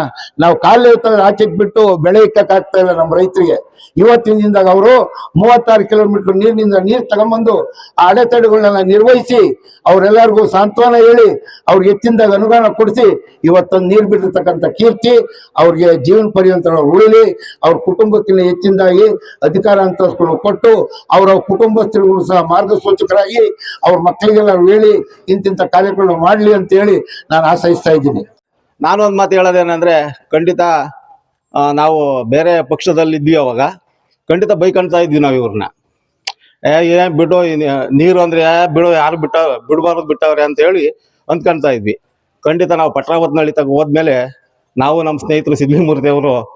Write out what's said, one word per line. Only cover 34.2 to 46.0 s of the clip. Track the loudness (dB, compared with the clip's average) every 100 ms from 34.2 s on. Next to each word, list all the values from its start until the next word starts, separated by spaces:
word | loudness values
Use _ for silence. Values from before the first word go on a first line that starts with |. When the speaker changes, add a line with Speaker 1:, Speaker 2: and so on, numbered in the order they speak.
| -6
Speaker 2:
ಖಂಡಿತ | -2 -2
ಬೈಕಣ್ತಾ | 0 0 0 -2 -2
ಇದ್ವಿ | 0 0
ನಾವ್ | 0 -2
ಇವ್ರನ್ನ. | -4 -6 -10 -14 _ _ _ _ -18 -18 _ _ -2
"ಏ, | 0 2
ಏನ್ | 0 0
ಬಿಡು | -2 0 0
ಈ | -2 -2
ನೀ-, | -4 -4 -2 0
ನೀರು | 2 2
ಅಂದ್ರೆ | 0 0
ಏ | 0 0 0
ಬಿಡು, | 0 0
ಯಾರು | 0 -2 -4
ಬಿಟ್ಟ-, | -4 -2 -2 -4 -4
ಬಿಡ್ಬಾರ್ದು | -4 -2 -4
ಬಿಟ್ಟವ್ರೆ" | -6 -4 -2 -2
ಅಂತ | -2 -2
ಹೇಳಿ | -2 0 -4 -6 _ _ -8
ಅಂದ್ಕೊಂತಾ | -4 -2 -2 -2
ಇದ್ವಿ. | -4 -6 -8 _ _ _ _
ಖಂಡಿತ | -4 -2 -2
ನಾವು | -2 -2
ಪಟ್ರಾವತ್ನಹಳ್ಳಿ | -4 -4 -4 -2 -2 -4
ತಗ | -4
ಹೋದ್ಮೇಲೆ | -2 -2 -2 -2 -2 -4 -6 -12 _ _ _ -4
ನಾವು | -2 -2
ನಮ್ಮ | -4 -6
ಸ್ನೇಹಿತರು | -4 -4 -2 -2
ಸಿದ್ಲಿಮೂರ್ತಿ | -2 0 0 -2